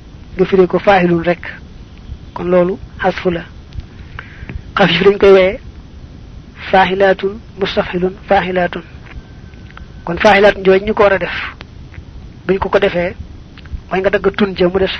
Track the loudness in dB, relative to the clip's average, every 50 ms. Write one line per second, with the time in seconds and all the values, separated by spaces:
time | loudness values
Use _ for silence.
0 | -20 -20 -20 -20 -20 -12 -2 -2 -2 2 4 4 4 4 2 0 2 4 4 4
1 | 4 2 0 0 0 -2 -2 -4 -4 -14 -14 -16 -18 -20 -20 -20 -20 -20 -20 -20
2 | -18 -16 -16 -16 -16 -16 -12 -8 -4 0 2 2 2 2 -2 -6 -10 -16 -12 -4
3 | -4 -2 -2 -2 -4 -4 -4 -4 -8 -12 -18 -20 -20 -16 -16 -16 -16 -16 -18 -20
4 | -20 -18 -18 -18 -18 -18 -18 -18 -16 -14 -14 -14 -14 -8 0 0 2 2 2 2
5 | 2 2 2 4 6 6 6 6 6 2 0 -4 -12 -16 -20 -20 -20 -20 -20 -20
6 | -20 -20 -20 -20 -20 -20 -20 -20 -20 -20 -20 -16 -8 0 2 2 4 4 2 2
7 | 2 2 2 2 0 -6 -6 -6 -16 -16 -8 -6 -6 -4 -2 -4 -4 -4 -4 -2
8 | -2 -4 -4 -6 -2 0 0 0 0 0 -2 -2 -2 -2 -4 -8 -14 -16 -20 -20
9 | -20 -18 -18 -18 -18 -18 -20 -20 -20 -20 -20 -20 -20 -20 -20 -20 -20 -20 -18 -14
10 | -10 -8 -6 2 4 4 6 6 6 4 4 4 4 4 4 4 2 0 0 2
11 | 4 4 2 0 -2 -6 -8 -10 -12 -12 -14 -16 -18 -20 -18 -20 -20 -18 -18 -20
12 | -20 -18 -20 -18 -18 -18 -20 -12 -4 -2 -2 -2 0 0 0 2 2 2 0 0
13 | -4 -4 -6 -10 -16 -18 -18 -20 -20 -20 -20 -20 -18 -14 -14 -14 -10 -6 -4 -2
14 | -2 0 0 0 0 0 -2 0 -4 -4 -2 0 0 0 0 0 -2 -2 -4